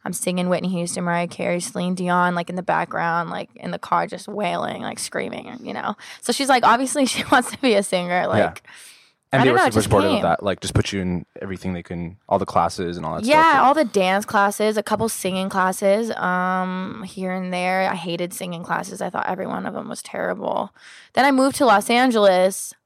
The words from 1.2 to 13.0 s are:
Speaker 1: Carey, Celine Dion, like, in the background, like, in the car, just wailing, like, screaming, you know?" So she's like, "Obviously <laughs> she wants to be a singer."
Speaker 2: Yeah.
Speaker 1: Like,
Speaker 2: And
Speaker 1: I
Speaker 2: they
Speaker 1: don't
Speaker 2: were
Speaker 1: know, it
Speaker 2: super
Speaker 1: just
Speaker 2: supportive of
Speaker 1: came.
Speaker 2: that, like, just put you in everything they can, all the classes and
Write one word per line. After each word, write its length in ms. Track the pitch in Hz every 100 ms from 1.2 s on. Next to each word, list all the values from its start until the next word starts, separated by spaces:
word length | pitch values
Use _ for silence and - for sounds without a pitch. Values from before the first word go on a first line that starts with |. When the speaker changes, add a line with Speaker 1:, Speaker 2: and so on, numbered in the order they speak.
| 175
Speaker 1:
Carey, 320 | - - 175
Celine 340 | 175 - 180 185
Dion, 400 | 180 175 175 175
like, 140 | 175
in 80 | 180
the 40 |
background, 680 | 175 165 170 - 170 165 170
like, 200 | 170 - -
in 160 | 180
the 80 | 170
car, 260 | - 170 170
just 220 | 185 185
wailing, 540 | 208 196 175 - -
like, 180 | 104 -
screaming, 580 | - - - - - -
you 80 | -
know?" 220 | - - 214 - -
So 140 | -
she's 160 | 240 269
like, 160 | 262 240
"Obviously 400 | 233 262 294 262
<laughs> 80 |
she 100 | - -
wants 200 | 262 247
to 60 | -
be 120 | 262 208
a 80 |
singer." 360 | 196 185 175 180
Speaker 2:
Yeah. 40 | 175
Speaker 1:
Like, 360 | 220 202 - - - - - _ _ _
Speaker 2:
And 80 | 139
Speaker 1:
I 20 |
Speaker 2:
they 60 | 240
Speaker 1:
don't 40 | -
Speaker 2:
were 20 |
Speaker 1:
know, 40 |
it 20 | 320
Speaker 2:
super 60 | 110
Speaker 1:
just 80 | 107
Speaker 2:
supportive 240 | 107 98
of 40 | 101
Speaker 1:
came. 80 |
Speaker 2:
that, 180 | 92 85
like, 180 | 101 90
just 120 | -
put 200 | 110 110
you 80 | 101
in 240 | 92 87 - -
everything 320 | 98 92 92
they 100 | 90
can, 320 | 87 87 85 95 _
all 100 | 101
the 60 | 92
classes 500 | - 85 - 87
and 100 | 87